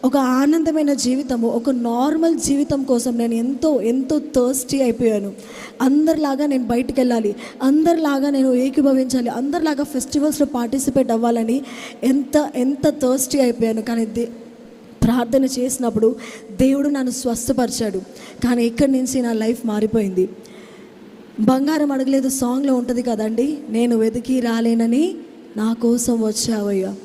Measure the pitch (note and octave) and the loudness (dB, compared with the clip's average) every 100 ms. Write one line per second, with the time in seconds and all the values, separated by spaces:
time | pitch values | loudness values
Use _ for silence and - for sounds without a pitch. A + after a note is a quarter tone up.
0 | B3+ C#4 B3+ B3+ C#4+ E4 D#4+ D#4 D4 C4+ | 2 2 2 2 4 2 2 0 0 0
1 | A#3+ C4 C4 B3 A3+ A#3+ A#3 B3 A#3 A#3 | 0 -2 -2 -2 0 0 0 -2 -2 0
2 | C#4 D#4+ E4 D4 - C#4 D4+ C#4+ C4+ A#3+ | 0 2 2 0 0 0 0 -2 0 0
3 | B3+ A#3 A#3 A3+ A#3+ C4+ D#4 C4+ G#3+ B3+ | 0 -2 0 0 -2 0 2 2 2 0
4 | C4 D4+ D4 C4 B3 C4+ - C#4 B3+ A3+ | 0 -2 0 0 2 0 -4 0 0 2
5 | A#3 G#3+ G3+ F#3+ - - - - C4 C#4+ | 0 0 -4 -12 -18 -16 -16 0 2 4
6 | D#4 D#4 D4 C4+ D4 C4+ A3+ A#3+ B3+ - | 4 2 0 0 0 0 0 -2 0 0
7 | B3+ A#3 G#3 G#3+ - - C4 D4+ D#4+ E4+ | 2 2 0 -4 -12 -2 2 4 4 2
8 | D#4 C#4 C#4+ C#4 C4 B3+ C4 C4 C#4 C4 | 2 0 0 2 2 2 2 2 2 2
9 | C4 B3+ A#3+ A#3 C#4 F4 D#4 C#4 D4 C4 | 2 0 -2 -4 -4 -2 -2 -2 -4 -6
10 | B3+ D4 D4+ D4+ C#4+ B3 A#3+ C4+ C4+ C4 | -4 0 0 0 -2 -2 -2 -2 0 0
11 | B3+ A3+ A#3 A#3 A3+ C4 C#4 - - - | 0 0 2 0 0 -2 -4 -14 -16 -4
12 | A#3+ C#4 C4 D4+ D4 - B3+ C#4+ D4+ D4 | 0 0 2 0 0 -2 -2 0 -2 0
13 | B3+ C4 C4 D4 B3 A#3 A3+ A3 A3 A#3 | 0 0 0 2 2 2 0 -2 -2 -2
14 | A3 A#3 A#3 - - - - - - - | -2 -4 -6 -8 -20 -20 -20 -20 -20 0
15 | A3 B3 A#3 C4+ C4 B3+ B3 C4 A#3+ G#3+ | 2 2 2 2 2 -2 -4 -2 -2 2
16 | A3 A3+ - - - F#3 C4 C#4 C#4+ C#4 | 2 0 -12 -18 -18 2 2 4 0 0
17 | B3+ A#3 B3 A3+ - B3+ A#3+ - A3 F#3+ | -2 -4 -4 -4 -2 0 0 -2 -4 -4
18 | F#3 - - - A#3+ A#3+ A#3 A#3 C#4 C4 | -10 -18 -20 -4 0 2 0 2 2 2
19 | B3+ C4 A#3+ A3+ A3 A#3+ A3+ G#3 G#3+ A3+ | 0 -2 0 0 -2 -2 -2 0 0 0
20 | G3+ F#3 F#3 - - - - - - - | 0 0 -2 -4 -20 -20 -20 -20 -20 -20
21 | - - - - A3 C4 C#4+ D#4 D4 C4+ | -20 -20 -16 0 2 2 2 0 0 0
22 | C4 C4+ B3+ C4 A#3+ B3+ C#4 B3+ A#3+ A#3+ | 2 2 0 -2 -2 0 0 0 0 -2
23 | B3 G#3+ A3 A3+ C#4 D4 - A3 A#3+ A3+ | -2 -2 -2 0 -2 -4 -4 0 2 2
24 | A3 A#3+ B3 C4 A#3 A3+ A#3 A#3 A3+ A#3+ | 0 -2 -2 -2 0 0 2 2 2 2
25 | F4 F#4+ - - - - A3 A3+ A#3 A#3+ | 0 -2 -14 -20 -12 -4 -2 0 2 2
26 | A#3+ A#3 A3 G#3+ - A3 G3+ G3 G3 G3 | 2 0 0 -2 -2 -2 0 -2 -2 -8